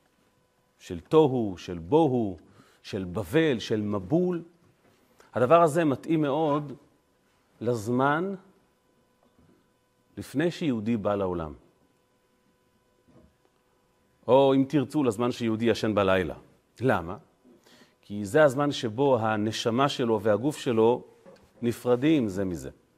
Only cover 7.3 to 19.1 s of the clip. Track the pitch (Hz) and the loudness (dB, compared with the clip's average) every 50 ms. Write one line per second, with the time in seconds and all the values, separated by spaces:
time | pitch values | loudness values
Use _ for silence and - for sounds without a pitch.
7.3 | _ _ _ _ _ _ 113 113 123 113 101 113 123 123 135 143 147 156 180 196 | _ _ _ _ _ _ -4 -4 -2 -2 -2 -2 0 2 2 2 2 0 -2 -4
8.3 | 196 185 - _ _ _ _ _ _ _ _ _ _ _ _ _ _ _ _ _ | -8 -10 -14 _ _ _ _ _ _ _ _ _ _ _ _ _ _ _ _ _
9.3 | _ _ _ _ _ _ _ _ _ _ _ _ _ _ _ _ _ - 101 - | _ _ _ _ _ _ _ _ _ _ _ _ _ _ _ _ _ -14 -14 -8
10.3 | - 131 160 175 165 - 185 151 123 113 104 113 120 113 98 104 101 101 98 92 | -4 -4 -2 -2 -4 -4 -4 -4 -4 -2 -2 -2 -4 -2 -2 -2 -2 -2 -2 -2
11.3 | 90 87 80 76 69 - - _ _ _ _ _ _ _ _ _ _ _ _ _ | -4 -4 -6 -8 -10 -14 -20 _ _ _ _ _ _ _ _ _ _ _ _ _
12.3 | _ _ _ _ _ _ _ _ _ _ _ _ _ _ _ _ _ - - _ | _ _ _ _ _ _ _ _ _ _ _ _ _ _ _ _ _ -20 -20 _
13.3 | _ _ _ _ _ _ _ _ _ _ _ _ _ _ _ _ _ _ _ - | _ _ _ _ _ _ _ _ _ _ _ _ _ _ _ _ _ _ _ 4
14.3 | 123 135 139 135 135 135 135 135 160 147 127 - - 151 143 123 104 98 120 123 | 6 6 6 6 4 4 2 2 0 -2 -2 0 -2 0 0 0 0 0 -2 -4
15.3 | 120 - 120 113 110 110 117 117 - - - 113 104 98 101 95 92 95 90 78 | -2 -2 -2 -2 -2 0 0 0 0 2 0 0 0 2 2 2 2 2 0 -2
16.3 | - - - _ _ _ _ _ _ - 113 131 117 95 85 82 98 - - _ | -6 -10 -16 _ _ _ _ _ _ -4 -2 0 0 0 -2 -6 -12 -14 -16 _
17.3 | _ _ _ _ _ _ _ _ - _ - _ _ _ _ - 101 104 104 98 | _ _ _ _ _ _ _ _ -20 _ -20 _ _ _ _ -14 -10 -10 -8 -2
18.3 | 104 151 156 143 123 135 143 147 139 - - 117 107 117 143 139 | 2 4 4 4 4 2 -2 -2 -2 -4 -6 -6 -4 0 2 2